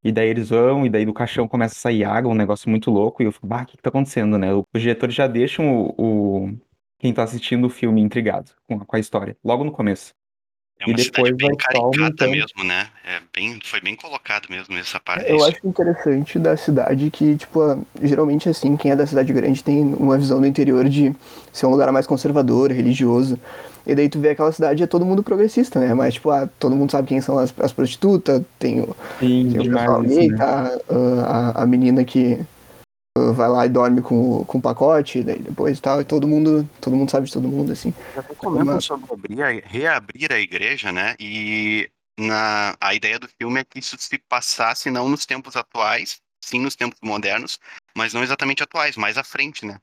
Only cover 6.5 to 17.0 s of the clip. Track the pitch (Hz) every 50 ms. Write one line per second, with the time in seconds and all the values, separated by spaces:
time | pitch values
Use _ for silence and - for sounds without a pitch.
6.5 | 104 120 _ _ _ _ _ _ _ _ - 127 113 123 113 110 123 120 - -
7.5 | 123 120 123 123 123 - - 117 110 110 107 104 - 120 113 107 98 98 - _
8.5 | _ _ _ _ 117 104 101 - - 110 107 - - 107 98 - - _ _ 113
9.5 | 120 127 147 151 147 - 117 101 95 - - - _ _ _ _ _ _ _ _
10.5 | _ _ _ _ _ _ 104 110 113 117 123 - - 127 123 123 127 127 139 143
11.5 | 143 143 - 131 127 123 117 123 135 147 156 160 156 151 139 131 135 98 107 -
12.5 | - 98 95 92 90 92 104 110 _ - - 90 90 87 85 _ - 92 98 113
13.5 | 120 107 - - - 101 92 95 107 - - 165 143 131 _ - 104 104 - -
14.5 | 92 92 95 92 95 90 90 - - 90 _ - - - - - 151 151 147 156
15.5 | 165 - - 190 180 - 175 175 165 - - 151 139 135 147 - - 165 160 160
16.5 | 156 156 - - 139 131 - - 135 135